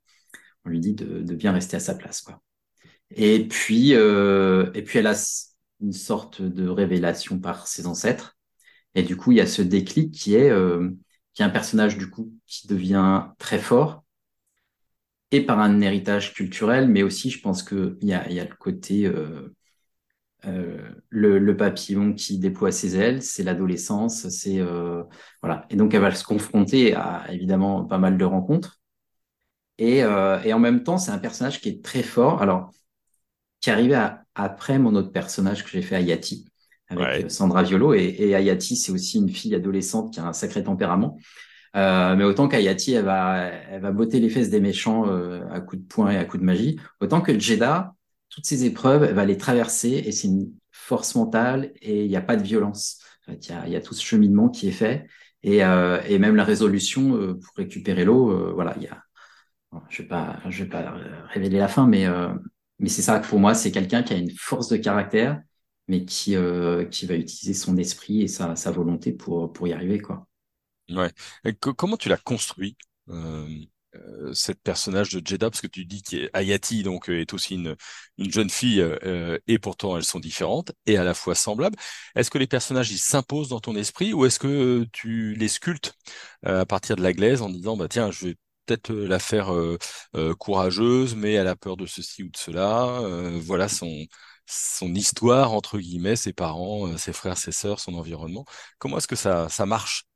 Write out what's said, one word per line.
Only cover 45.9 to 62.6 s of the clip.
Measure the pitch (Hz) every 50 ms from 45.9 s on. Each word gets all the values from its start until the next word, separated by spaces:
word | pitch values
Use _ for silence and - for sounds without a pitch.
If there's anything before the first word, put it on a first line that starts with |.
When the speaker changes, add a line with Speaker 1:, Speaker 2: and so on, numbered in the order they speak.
| - - 107 98
Speaker 1:
et | 101 95
à | 87
coups | - - 92
de | 92
magie, | 90 90 90 113 143 156 - - - _ -
autant | 104 - 160 165
que | - - 139 104
Jeddah, | - - 113 104 117 127 151 175 190 185 - _ _ _ _ _ _ _
toutes | - - 147
ces | - 151 127 127
épreuves, | 120 - - - 131 135 151 147
elle | - 95
va | 98 101
les | 98 98 95
traverser | - - 123 120 113 113 - - - 120 131 143 -
et | 107
c'est | 104 - - 196
une | 190 196 196 - - - _ _
force | _ - - - 127 113 - - -
mentale | 123 113 113 113 113 117 123 131 135 135 - - -
et | - 107 107 104 104
il | 101
n'y | 95
a | 95
pas | 92 98 117
de | 107 98
violence. | 95 110 110 101 104 104 - - - - - - - - _ _ -
En |
fait, | - - - -
il |
y | 175
a, | 170 170 170
il | -
y |
a | -
tout | - - -
ce | - -
cheminement | - - 107 104 101 101 101 113 123
qui | 123 - - 95
est |
fait | 92 - 117 107 127 147 - - _ - - _ _ _ -
et, | 101 101 104 98
euh, | 92 92 90 90 90 90 87 - -
et | 101 95
même | 101 107 107
la | 107 101
résolution, | 104 107 98 110 101 98 98 92 - - 135 135 135 127
euh, | 113 101 92 90
pour | 90 - - -
récupérer | - 95 - - - - 104 92 92 90
l'eau, | 101 117 131 127 110
euh, | 95 90 87 85 87
voilà, | 87 87 82 - -
il | -
y | -
a, | - - - _ _ _ - - _ _ _ _ _ _ _ _
bon, | - 82 - -
je | - - -
vais | -
pas, | 87 85 80 78 - - - 92
je | 92 - 95
vais | -
pas, | - 85 - - -
euh, | - - - - - - -
révéler | - 101 95 98 92 98
la | 101 98
fin, | - 135 135
mais, | 123 107 95 95 90
euh, | 87 90 87 90 92 92 - - _ _